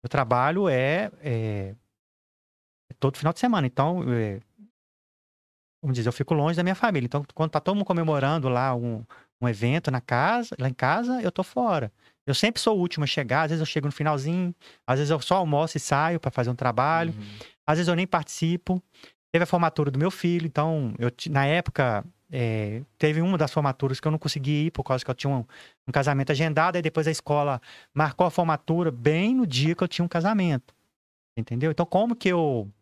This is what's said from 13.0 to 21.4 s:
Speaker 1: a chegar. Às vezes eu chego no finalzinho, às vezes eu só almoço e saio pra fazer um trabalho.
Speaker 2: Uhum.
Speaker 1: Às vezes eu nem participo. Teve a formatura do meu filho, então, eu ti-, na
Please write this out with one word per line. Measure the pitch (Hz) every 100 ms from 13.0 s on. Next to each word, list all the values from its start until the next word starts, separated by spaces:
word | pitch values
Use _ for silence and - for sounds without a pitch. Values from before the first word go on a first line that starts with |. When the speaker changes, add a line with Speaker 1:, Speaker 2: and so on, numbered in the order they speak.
Speaker 1:
a | 139
chegar. | - 123 135
Às | 156
vezes | 160
eu | 156
chego | 156 143
no |
finalzinho, | - 147 147 139 175 180 - - - -
às | 131
vezes | 147
eu | 156
só | - 190
almoço | 165 147 160 -
e |
saio | - 139 160 170
pra | 135
fazer | - 120
um | 123
trabalho. | 123 117 139 165 165
Speaker 2:
Uhum. | 107 104 104 - _ -
Speaker 1:
Às | 160
vezes | 175
eu | 170
nem | 185
participo. | 170 - - 165 175 - 180 _ _ - _ _
Teve | 165
a | 170
formatura | 175 165 - 143
do | 135
meu | 170
filho, | - 170 175 160
então, | - 156 160 123 110
eu | 120
ti-, | - 165
na | 139